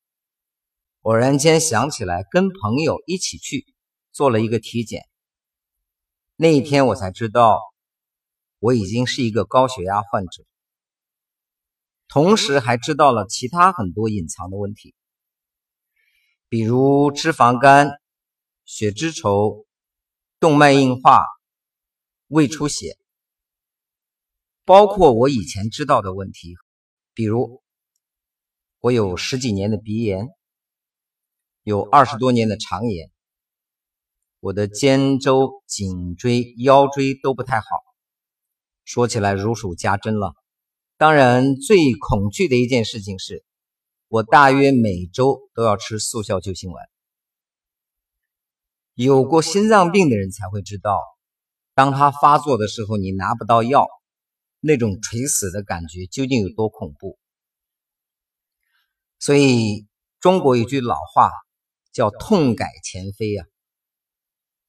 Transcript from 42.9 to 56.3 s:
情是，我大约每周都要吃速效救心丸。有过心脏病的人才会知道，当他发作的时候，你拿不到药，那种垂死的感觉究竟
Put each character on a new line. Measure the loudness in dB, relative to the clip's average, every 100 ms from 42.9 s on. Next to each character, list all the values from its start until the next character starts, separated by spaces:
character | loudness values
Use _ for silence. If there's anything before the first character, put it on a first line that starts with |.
| -8
情 | -12 -12
是， | -14 -16 -18 _ _ _ _ _ _
我 | -4
大 | 4 6 8
约 | 6 4
每 | 4 0 -2 -8
周 | -2 0 -2 -8
都 | -2
要 | 0 -2
吃 | -4 -8
速 | -8 -8
效 | -6 -6
救 | -6
心 | -10 -12
丸。 | -14 -18 _ _ _ _ _ _ _ _ _ _ _ _ _ _ _ _ _ _ _ _
有 | -4 2 2
过 | 4 0
心 | 0 0 4
脏 | 4 4
病 | 4 2
的 | 0
人 | -4
才 | -10 -12
会 | -12
知 | -12 -10
道， | -4 -4 -6 _ _ _ _ _ _
当 | 0 0
他 | 2 0
发 | 2 2 2
作 | 2 -2
的 | -2
时 | -6
候， | -6 -6
你 | -4
拿 | -6 -6
不 | -6 0
到 | 0
药， | 2 0 0 -6 _ _ _ _ _ _
那 | -2 0
种 | 0 -4
垂 | -8 -8 -6
死 | -6 -6
的 | -8
感 | -8 -10 -10
觉 | -14 -12
究 | -8
竟 | -2